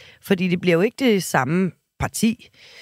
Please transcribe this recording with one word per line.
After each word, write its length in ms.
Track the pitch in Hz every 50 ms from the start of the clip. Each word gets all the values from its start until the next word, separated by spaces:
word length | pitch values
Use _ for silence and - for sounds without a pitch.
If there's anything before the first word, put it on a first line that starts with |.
| - - - _ _
fordi 260 | - 196 165 185 180
det 120 | 175 175
bliver 140 | 165 175 170
jo 60 | 160
ikke 240 | 190 247 - - 277
det 200 | 247 214 190 160
samme 480 | - - 151 131 135 165 185 190 170 - _ _ _ _ _
parti. 480 | 139 - - - - 226 220 - - - _ _ - - - -